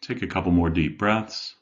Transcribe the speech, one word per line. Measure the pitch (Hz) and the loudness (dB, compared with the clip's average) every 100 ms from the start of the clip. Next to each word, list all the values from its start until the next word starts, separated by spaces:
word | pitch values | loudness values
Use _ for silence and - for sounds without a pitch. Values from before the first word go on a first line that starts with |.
Take | - 127 | -8 -6
a | 92 | -4
couple | 95 90 | -2 2
more | 87 85 | 4 4
deep | 80 78 - | 2 0 0
breaths. | 104 110 107 - - - | 0 0 -2 -10 -14 -18